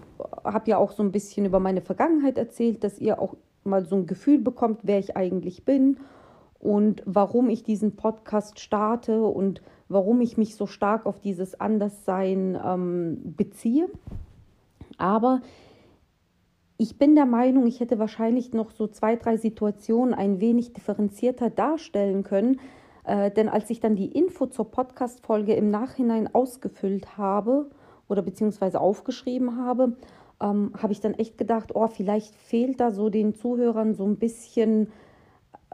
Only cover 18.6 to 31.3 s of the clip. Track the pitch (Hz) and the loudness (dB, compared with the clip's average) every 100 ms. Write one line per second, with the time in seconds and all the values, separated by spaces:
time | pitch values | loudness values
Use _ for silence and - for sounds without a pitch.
18.6 | 220 - 214 - 220 233 233 220 220 220 | -4 -6 -6 -2 0 0 0 0 -2 -2
19.6 | 208 202 - 226 254 - 196 185 233 240 | -4 -4 0 2 2 0 0 2 2 2
20.6 | 240 - - 202 202 - 247 254 233 - | 0 -8 -6 -2 -4 0 -2 0 -2 0
21.6 | 247 320 - 208 202 196 196 196 240 262 | -2 -2 -4 -2 0 -2 -2 0 2 0
22.6 | - - - - - 202 202 202 220 214 | -4 -20 -20 -12 -4 0 2 2 2 0
23.6 | 214 233 220 196 196 277 359 - 262 - | -2 -2 0 0 0 0 0 0 -6 -4
24.6 | 214 - 254 - 247 - - 214 208 - | -4 -4 -6 -6 -8 -6 -2 0 2 2
25.6 | 208 208 254 - 233 226 208 226 254 - | 2 0 -4 -2 0 0 2 0 0 -4
26.6 | - - 196 196 - - 196 202 208 277 | -12 -6 -4 -4 -8 -6 -2 0 2 0
27.6 | 285 - - - - 196 185 185 214 196 | -2 -12 -20 -20 -4 -4 -4 -2 -2 0
28.6 | 190 165 180 220 - 247 247 254 247 240 | -2 2 2 0 -6 -8 -6 -4 -2 -2
29.6 | 247 247 247 240 - - - _ 202 202 | -2 2 0 0 -14 -20 -20 _ -2 0
30.6 | 202 - 202 202 214 - 226 | -2 -4 -4 -2 -4 -4 -6